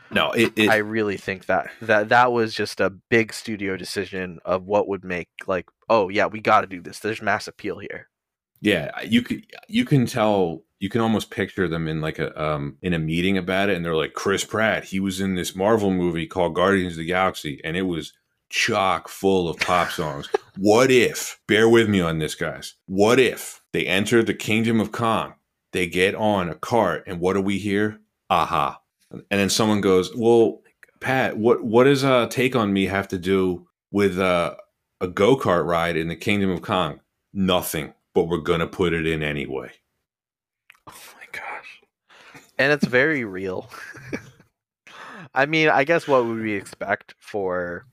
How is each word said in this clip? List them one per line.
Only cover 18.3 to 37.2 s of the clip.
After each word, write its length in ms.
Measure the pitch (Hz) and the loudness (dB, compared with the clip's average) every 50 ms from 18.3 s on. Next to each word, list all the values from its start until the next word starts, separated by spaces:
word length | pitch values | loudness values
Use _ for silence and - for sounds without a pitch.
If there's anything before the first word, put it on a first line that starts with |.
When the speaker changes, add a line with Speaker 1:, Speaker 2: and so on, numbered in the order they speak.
| _ _ _ _ | _ _ _ _
Speaker 1:
chock 600 | - - - - 110 104 98 95 90 82 - - | -4 -2 -2 0 0 2 2 0 0 -2 -4 -10
full 400 | - - - 98 98 92 90 85 | -8 -2 0 2 2 2 2 -2
of 80 | 76 - | -4 -4
pop 320 | - - 92 87 85 - | -2 0 2 2 2 0
songs. 380 | - - 85 78 71 71 73 - - | -4 -6 -6 -6 -6 -8 -6 -4 -4
Speaker 2:
<laughs> 60 | - - _ - | -4 -4 _ -6
Speaker 1:
What 360 | - 95 101 104 113 131 131 | 0 4 4 6 6 6 6
if," 480 | 131 123 110 110 113 - - - - - _ - | 6 6 4 4 0 -4 -10 -10 -12 -8 _ 2
bear 220 | 110 104 110 113 | 4 6 6 8
with 180 | 117 117 113 104 | 8 6 6 6
me 140 | 104 95 | 4 2
on 180 | 87 82 82 80 | 2 2 0 -2
this, 160 | 78 73 - | -4 -4 -6
guys, 400 | - 85 80 71 65 - - - _ _ | -6 -8 -8 -8 -10 -14 -16 -18 _ _
"what 320 | - 95 95 101 107 123 123 | -6 0 2 4 6 6 6
if 420 | 127 107 - - - - - - _ _ | 4 4 2 -4 -10 -14 -16 -18 _ _
they 140 | - 85 78 | -4 -4 -2
enter 360 | 64 87 95 104 107 120 117 113 | 0 0 0 0 2 4 4 4
the 100 | 104 95 | 2 0
Kingdom 480 | - - - 107 110 113 113 117 113 | -4 -2 -2 0 0 0 2 0 0
of 100 | 101 - | 0 -2
Kong, 440 | - - 113 113 110 95 76 69 - _ _ _ _ _ _ _ | -4 -4 -2 -2 0 -2 -4 -6 -10 _ _ _ _ _ _ _
they 160 | - 92 90 87 | -6 -4 -4 -2
get 260 | 82 90 90 98 104 | 0 0 0 0 0
on 340 | - 110 107 104 98 90 85 | 0 0 0 2 0 0 -2
a 60 | 78 | -6
cart, 480 | - - - 127 117 107 92 80 73 - - | -8 -6 -2 0 2 2 2 0 -4 -6 -10
and 140 | 95 87 | -8 -2
what 120 | 82 92 95 | -2 0 0
do 60 | 98 | 0
we 180 | 95 98 101 98 | 0 0 -2 -4
hear? 420 | 98 104 98 101 104 107 107 - _ _ _ _ _ - | -2 -2 -2 0 -2 -2 -4 -8 _ _ _ _ _ 0
Aha." 520 | 95 85 80 - 85 80 71 69 - - _ _ _ _ _ _ | 0 0 0 0 0 -2 -2 -2 -6 -10 _ _ _ _ _ _
And 120 | - - - - 101 101 | -20 -18 -10 -4 -2 0
then 80 | 101 95 | 0 0
someone 300 | - - 117 107 107 104 | 0 2 2 2 2 2
goes, 340 | 95 98 92 92 90 87 - | 2 4 4 4 2 0 -2
"Well, 480 | 123 110 113 120 117 113 107 - - _ _ _ _ _ - _ - | -2 2 4 6 6 4 4 0 -4 _ _ _ _ _ -20 _ -10
Pat, 380 | - 131 131 131 120 98 76 - | -6 -2 -2 0 0 -2 -2 0
what, 260 | 104 120 120 - - | 2 2 2 2 0
what 220 | 120 104 120 127 | 2 4 6 6
does, 180 | 139 143 135 127 | 6 6 4 2
uh, 240 | 139 131 123 117 110 | 2 2 2 2 0
Take 300 | - - 123 131 127 127 | 0 0 0 0 0 0
on 160 | 110 101 98 | 0 2 2
Me 140 | 98 98 90 | 2 0 0
have 200 | 95 98 98 - | 0 -2 -4 -4
to 80 | - 95 | -6 -4
do 500 | 82 92 98 95 95 92 90 85 - _ _ _ _ _ | -2 0 2 2 2 0 -2 -4 -8 _ _ _ _ _
with, 300 | - 98 101 98 87 90 | 0 0 2 2 2 0
uh, 360 | 95 92 90 87 85 76 - - - _ _ _ _ _ _ - | 0 2 2 2 0 -2 -4 -10 -18 _ _ _ _ _ _ -8
a 80 | - 90 | -8 -4
go-kart 580 | 87 92 101 107 135 131 - 110 90 85 78 | 0 2 4 4 4 4 2 2 2 2 2
ride 300 | 78 85 82 85 85 85 | 0 0 0 0 0 -2
in 140 | 80 82 82 | -2 -2 -4
the 60 | 82 - | -6 -6
Kingdom 320 | - - 104 101 98 95 | -4 -2 0 0 0 0
of 120 | 92 87 | -2 -2
Kong?" 380 | - - 110 92 90 76 69 - _ _ _ _ | -4 -4 -2 -2 -2 -2 -4 -10 _ _ _ _